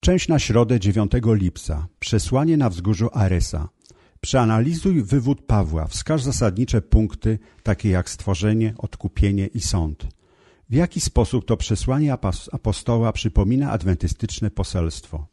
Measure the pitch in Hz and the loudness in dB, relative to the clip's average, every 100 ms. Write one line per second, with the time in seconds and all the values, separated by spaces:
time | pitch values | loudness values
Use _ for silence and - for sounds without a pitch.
0 | - 185 - 156 - 113 117 123 98 101 | 4 2 2 0 2 2 4 2 2 0
1 | 104 123 113 110 92 - - 76 82 _ | 0 0 2 2 2 -4 -6 -6 -6 _
2 | - 110 - 127 156 156 127 87 90 95 | -2 -2 0 0 2 2 2 0 -2 0
3 | 117 - 98 90 - 80 78 _ _ - | 0 2 2 2 0 -2 -8 _ _ -20
4 | _ _ - 131 113 110 123 165 190 175 | _ _ -2 2 4 4 2 0 2 0
5 | 101 139 120 139 - 110 90 80 78 - | 2 0 2 -2 0 0 2 0 -4 -6
6 | - 156 131 131 117 92 123 117 - 110 | -2 -2 -2 0 0 0 0 0 2 2
7 | 107 - 113 110 - _ - 98 107 92 | 2 -2 -4 -4 -6 _ -4 -2 0 0
8 | 87 - - 95 107 110 110 110 - - | -2 -8 -4 -2 0 0 -2 -4 -10 -8
9 | 98 - 101 101 98 120 - 98 80 76 | -10 0 2 2 -2 -4 -4 -2 -2 -4
10 | - - _ _ _ _ _ 120 175 - | -10 -12 _ _ _ _ _ 0 0 0
11 | - - 110 127 - 113 - 107 - 135 | -2 0 2 0 0 -2 0 -2 0 0
12 | 151 131 98 87 - - - 104 - 117 | 0 0 -2 -4 -6 -6 -4 -4 0 0
13 | 113 107 - - 98 127 139 107 90 90 | 2 0 0 2 2 2 0 -2 0 0
14 | 87 - 110 - 107 - 95 95 82 - | 0 -4 -6 -4 -6 -4 -4 -2 -2 -4
15 | - 78 76 | -10 -12 -12